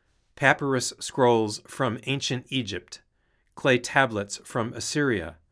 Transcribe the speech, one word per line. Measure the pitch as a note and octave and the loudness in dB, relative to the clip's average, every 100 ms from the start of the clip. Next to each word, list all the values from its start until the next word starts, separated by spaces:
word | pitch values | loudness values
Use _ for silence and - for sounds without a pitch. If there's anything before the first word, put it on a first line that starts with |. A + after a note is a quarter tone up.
| _ _ _ - | _ _ _ 0
papyrus | C#3 - C#3 C3 - - | 2 2 2 0 -2 -8
scrolls | - - B2 A#2 A2 G#2+ - | -8 4 6 6 2 -4 -12
from | - C3 A#2+ - | -4 -2 -2 -4
ancient | C3+ - B2 - | -4 -2 -4 -4
Egypt, | C3+ G#2 F2+ - - _ _ _ _ _ - | -6 -4 -8 -10 -20 _ _ _ _ _ -2
clay | D3 B2 | 2 2
tablets | - C#3+ C3 G#2+ G2+ - | 2 2 2 0 -6 -10
from | - C3 A2+ | -8 -6 -4
Assyria, | A#2+ - D3+ C#3+ G#2 D#2+ D#2+ _ | -6 -6 -2 0 0 -4 -12 _